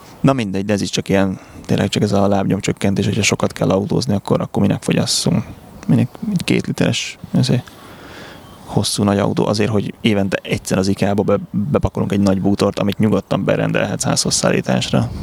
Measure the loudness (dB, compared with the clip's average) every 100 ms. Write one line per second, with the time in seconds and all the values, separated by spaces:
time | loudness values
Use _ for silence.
0 | -20 0 2 2 0 -2 0 0 0 -4
1 | 0 2 2 -2 -10 -12 -2 0 0 0
2 | 2 2 2 2 2 0 -2 -2 0 2
3 | 0 0 0 0 -2 0 0 2 2 0
4 | 0 -2 0 -2 0 0 0 0 0 0
5 | 0 -2 0 -2 -2 -12 -18 -8 0 2
6 | 2 -2 -4 -2 0 0 0 0 0 0
7 | -6 -12 -4 0 2 0 -2 -14 -20 -20
8 | -20 -18 -18 -20 -20 -20 -4 -2 -2 0
9 | 2 2 2 0 0 0 0 0 -2 -2
10 | 0 2 0 -2 -4 -6 -2 0 0 0
11 | 0 0 2 0 -2 -4 0 0 0 -2
12 | -2 2 2 2 2 2 2 0 -2 0
13 | 2 2 0 -2 0 0 0 0 -2 -2
14 | -2 -2 -2 0 2 0 0 -2 0 0
15 | -2 -4